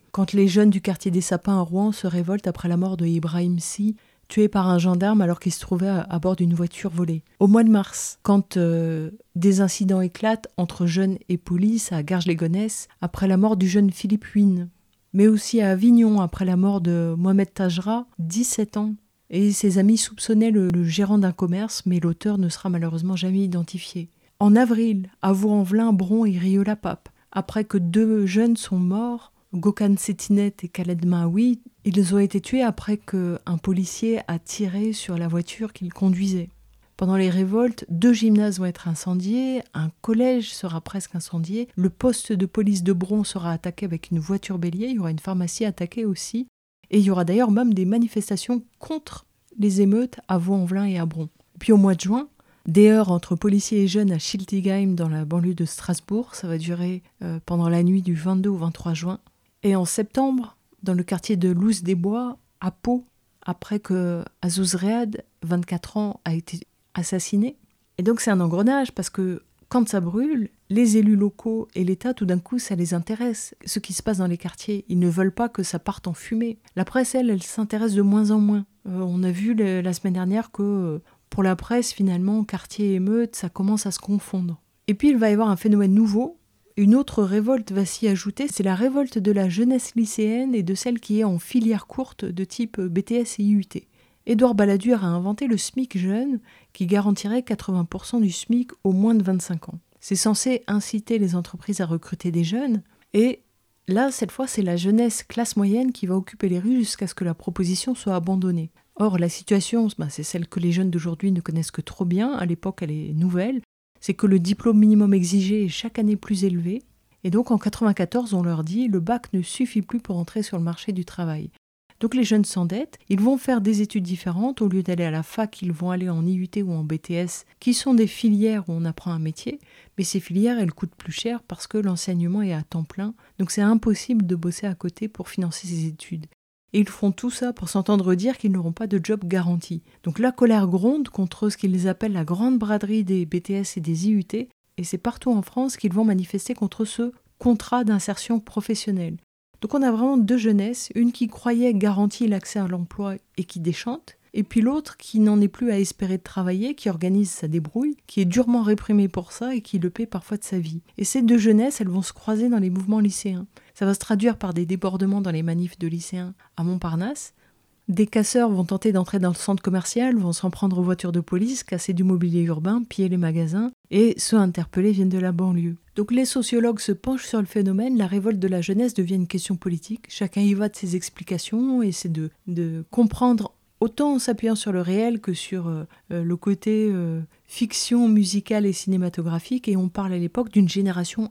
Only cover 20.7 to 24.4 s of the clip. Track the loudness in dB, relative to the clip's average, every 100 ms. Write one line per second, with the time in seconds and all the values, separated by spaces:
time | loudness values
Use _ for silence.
20.7 | 2 0 0 2 4 2 0 -2 -2 -4
21.7 | -4 0 0 0 -2 -2 0 -2 -2 -4
22.7 | -2 -2 -2 -2 -2 0 0 0 -2 -4
23.7 | -8 -10 -10 -12 _ _ _